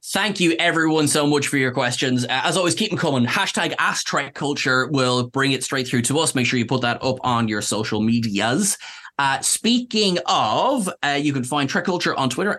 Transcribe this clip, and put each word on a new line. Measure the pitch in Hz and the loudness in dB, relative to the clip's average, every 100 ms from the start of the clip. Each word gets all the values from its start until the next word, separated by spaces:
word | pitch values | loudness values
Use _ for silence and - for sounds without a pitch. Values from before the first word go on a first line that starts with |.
| - | -6
Thank | 190 208 202 | -2 -2 0
you, | 170 | 0
everyone, | 165 170 160 160 156 147 | 2 0 2 2 2 2
so | 156 147 | 2 2
much | 147 143 | 2 2
for | 139 | 0
your | 131 | 0
questions. | 131 120 120 135 127 123 | 0 -2 0 0 0 0
Uh, | 131 | 0
as | 175 180 | 0 2
always, | - | 0
keep | - 220 | 0 -2
them | 160 | 0
coming. | 165 131 117 | 0 2 2
Hashtag | 202 190 - 165 - | 0 -2 -2 -2 0
Ask | 175 170 - | -2 -2 -2
Trek | 160 139 | -4 -4
Culture | - 147 143 139 127 127 | -6 -4 -2 0 2 2
will | 139 127 123 123 | 2 2 2 0
bring | 135 139 | 0 0
it | 131 | 0
straight | - 135 123 | -2 -4 0
through | 127 | 0
to | 113 143 | 2 2
us. | 156 | 2
Make | 131 120 | 0 0
sure | 127 | 0
you | 110 | 0
put | 127 | 0
that | 120 117 | 0 0
up | 131 - | -2 -2
on | 127 117 110 | 0 0 0
your | 107 | -2
social | - 110 107 107 | -2 -2 -2 0
medias. | 110 117 110 98 110 143 202 - - - - - | 2 2 0 0 0 0 0 -4 -10 -18 -12 -2
Uh, | 139 135 | 0 0
speaking | - - 220 240 247 220 202 175 - | -2 0 2 0 0 0 2 0 0
of, | 170 110 127 214 277 180 - | 2 2 2 2 0 -2 -2
uh, | 143 143 | -2 0
you | 147 | 0
can | 135 | -2
find | 123 147 139 | -2 -2 0
Trek | 190 | -2
Culture | 175 175 165 - | -2 -2 -2 0
on | 131 | -2
Twitter | 139 196 | 0 -2